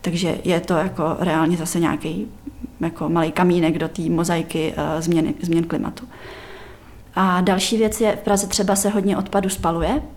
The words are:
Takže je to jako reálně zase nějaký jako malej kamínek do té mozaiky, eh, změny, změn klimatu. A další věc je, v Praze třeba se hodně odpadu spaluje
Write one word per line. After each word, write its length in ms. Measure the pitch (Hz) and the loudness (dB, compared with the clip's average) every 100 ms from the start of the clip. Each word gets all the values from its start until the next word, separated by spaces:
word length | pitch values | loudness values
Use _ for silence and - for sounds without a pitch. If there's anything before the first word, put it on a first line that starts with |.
Takže 380 | - 170 180 - | -2 0 0 0
je 160 | - 175 | 0 0
to 140 | 175 | 2
jako 420 | 170 196 - 160 - | 0 0 -2 -2 0
reálně 380 | 180 156 160 175 | 0 2 2 2
zase 240 | 170 175 | 0 0
nějaký 460 | 165 151 160 175 226 - - - - - | 0 0 -4 -6 -8 -10 -16 -14 -14 -4
jako 280 | 170 165 156 | -4 -4 -2
malej 240 | 165 160 | 2 0
kamínek 460 | 165 180 175 160 160 | 2 4 6 4 2
do 100 | 160 | -2
té 140 | - | -4
mozaiky, 720 | 165 165 170 170 165 165 160 - | 0 0 2 0 -2 -2 -2 -2
eh, 260 | 151 160 | -2 -2
změny, 320 | 165 170 156 147 | 2 2 2 -2
změn 220 | 175 165 | 0 0
klimatu. 400 | 165 - - - - - - - - - - - - - - | 0 -2 -4 -8 -16 -18 -18 -16 -16 -16 -18 -20 -20 -20 -8
A 260 | - 185 180 | 0 2 4
další 360 | 185 185 - 226 | 4 2 2 2
věc 240 | 220 214 | 2 2
je, 160 | 220 208 | 0 0
v 40 | |
Praze 260 | - 202 196 | 2 0 2
třeba 300 | - 202 202 | 0 2 2
se 120 | 202 | 2
hodně 280 | 208 196 190 | 2 2 0
odpadu 320 | 190 196 190 | 0 0 0
spaluje 540 | - 170 165 165 269 - | 0 -2 0 0 0 -4